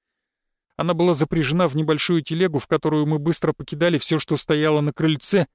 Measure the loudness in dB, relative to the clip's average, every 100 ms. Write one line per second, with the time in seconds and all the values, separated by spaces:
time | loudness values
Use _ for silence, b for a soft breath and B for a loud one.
0 | _ _ _ _ _ _ _ -6 -2 2
1 | 2 2 0 0 0 0 0 0 0 -2
2 | 0 -2 -2 -2 0 -2 -2 -2 0 0
3 | 0 0 0 0 -2 -4 -8 -2 0 0
4 | 0 0 0 -2 0 0 2 2 0 0
5 | 0 0 2 2 0